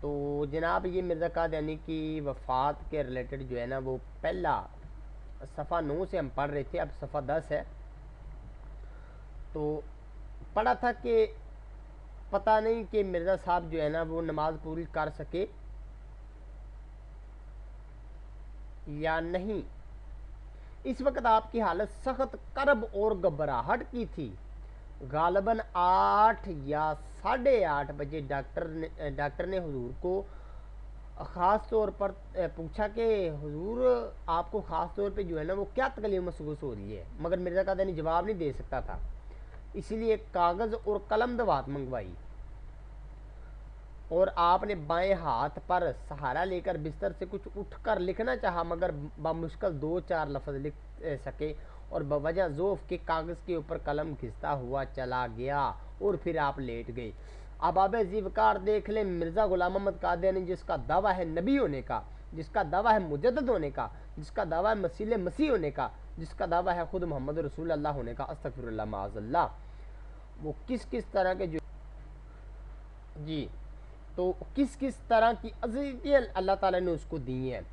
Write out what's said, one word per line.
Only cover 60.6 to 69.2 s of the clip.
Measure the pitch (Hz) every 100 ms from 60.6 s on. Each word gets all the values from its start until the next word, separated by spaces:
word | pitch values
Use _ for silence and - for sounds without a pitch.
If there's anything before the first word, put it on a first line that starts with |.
کا | - 165 120
دعویٰ | 160 202 185
ہے |
نبی | 170 160 190 277
ہونے | 208 135
کا، | 117 117 - - -
جس | 160 156
کا | 220 156
دعویٰ | 175 226
ہے | 220
مجدد | 175 147 226 247 254
ہونے | 214 147
کا، | 131 113 - - -
جس | 151
کا | - 190
دعویٰ | 160 202 220
ہے |
مسیح | 180 - 214 226
مسیح | 175 - 302
ہونے | 226 151
کا، | - 120 - - -
جس | 160
کا | - 185
دعویٰ | 170 180 175
ہے | 165
خود | 185
محمد | 170 143 135 151
رسول | 151 - 165
اللہ | 156 151
ہونے | 143 120
کا، | 120
استغفر | 131 - 139 131 120
اللہ، | 110 107
معاذ | 104 98
اللہ، | 107